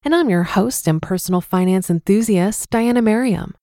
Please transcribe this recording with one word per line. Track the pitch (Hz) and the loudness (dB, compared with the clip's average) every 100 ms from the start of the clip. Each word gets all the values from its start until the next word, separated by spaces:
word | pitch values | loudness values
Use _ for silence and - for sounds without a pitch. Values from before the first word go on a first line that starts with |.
And | 285 | 0
I'm | 339 294 | 0 2
your | 175 | 0
host | 175 190 226 - - | 0 0 -2 -2 -2
and | 160 | -2
personal | - 185 - 180 | -2 -6 -2 -2
finance | - 185 185 190 - | 0 0 2 0 0
enthusiast, | 170 - 208 226 190 185 214 - | -2 2 0 2 2 0 -2 -4
Diana | 226 233 240 | -2 2 2
Merriam. | 220 220 254 190 - - | 2 2 0 -2 -6 -14